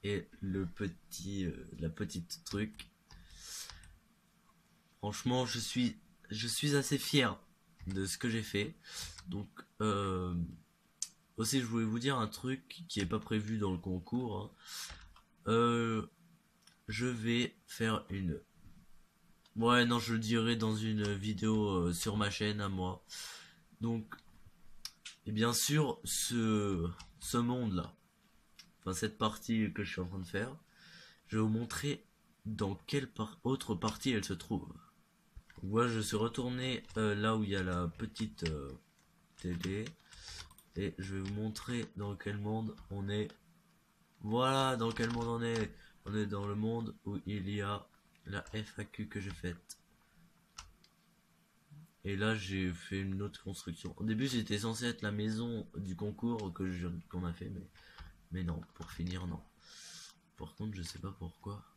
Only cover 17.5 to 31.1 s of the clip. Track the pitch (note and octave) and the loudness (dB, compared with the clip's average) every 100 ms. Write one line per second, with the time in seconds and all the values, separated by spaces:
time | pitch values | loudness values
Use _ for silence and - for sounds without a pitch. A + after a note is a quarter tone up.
17.5 | - - - A2 A2 - G2 F#2 D2 - | -2 -16 0 2 2 0 -2 0 -2 -6
18.5 | - - - - - - _ _ - - | -20 -20 -20 -20 -20 -20 _ _ -20 -12
19.5 | - A#2 A#2+ A#2+ A#2+ G#2+ A2+ A2 A#2 A2+ | 4 8 8 8 6 4 2 4 4 6
20.5 | A#2 A2 A2 A2 G#2+ G#2 G2+ G#2 G2 A2 | 4 4 2 2 2 2 2 0 2 4
21.5 | A2 G#2 F#2+ F2 F2 A2+ G#2 G2+ G2+ G#2 | 4 6 4 4 2 2 2 2 2 0
22.5 | G#2 G2+ F#2+ F#2 F#2 - - - - - | 0 -2 0 -2 -2 -8 -12 -12 -12 -18
23.5 | - _ - A2+ A2+ A2 - - - - | -20 _ -4 -2 -2 -4 -14 -18 -20 -20
24.5 | - - - - - - - - G#2+ A#2 | -20 -18 -14 -14 -14 -18 -12 -4 4 4
25.5 | A2+ - D3 C#3+ - - - - A#2+ A2+ | 4 4 6 4 2 -2 -2 2 4 6
26.5 | G#2+ G2+ F#2 E2+ F2 - - - A#2+ A#2+ | 6 4 2 0 -2 -14 -12 0 2 2
27.5 | B2 A#2 F2+ - - _ _ _ _ _ | 2 2 0 -2 -8 _ _ _ _ _
28.5 | - - _ - F#2 A2 - A2 - - | -20 -20 _ -4 0 -2 2 0 0 0
29.5 | A2+ G#2+ F#2+ G2 - F2+ F#2+ F2 G2 A#2+ | 2 2 0 -4 -2 -4 -4 -4 -4 -4
30.5 | D3 _ - - - - | -8 _ -20 -20 -20 -20